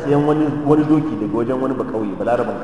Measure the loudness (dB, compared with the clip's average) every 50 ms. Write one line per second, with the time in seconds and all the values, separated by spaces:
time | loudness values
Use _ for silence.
0 | 0 0 2 2 4 2 2 2 2 0 0 0 2 2 4 4 4 4 4 2
1 | 2 0 -2 -4 -4 -2 -2 -2 -2 0 -2 -2 -2 -2 -2 -4 -4 -6 -4 -4
2 | -4 -4 -6 -4 -2 0 0 0 0 -2 -4 -6